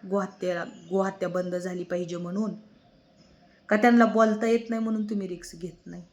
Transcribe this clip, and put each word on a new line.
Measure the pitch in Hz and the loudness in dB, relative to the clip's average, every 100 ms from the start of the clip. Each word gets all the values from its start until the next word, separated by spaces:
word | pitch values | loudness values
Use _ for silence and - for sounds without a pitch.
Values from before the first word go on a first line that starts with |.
| 190 | -2
गोहत्या, | 196 190 - 180 170 170 - 170 | -2 -2 -4 -4 -4 -6 -12 -4
गोहत्या | 190 190 196 180 | 0 0 -2 -4
बंद | 180 180 | -2 -2
झाली | 180 180 180 | -4 -6 -6
पाहिजे | 175 180 170 175 | -4 -4 -4 -6
म्हणून? | 175 190 214 170 - - _ _ _ _ _ _ _ _ - | -4 -2 -4 -6 -16 -20 _ _ _ _ _ _ _ _ 0
का | 208 | 4
त्यांना | 240 240 | 6 8
बोलता | 226 214 220 214 226 | 6 6 4 4 2
येत | 233 226 | 2 0
नाही | 226 | -4
म्हणून | 220 220 | -2 -2
तुम्ही | 208 208 190 | -2 -4 -6
रिस्क | 175 - 170 | -10 -14 -12
घेत | 175 - 175 | -12 -12 -16
नाही? | 175 170 | -16 -16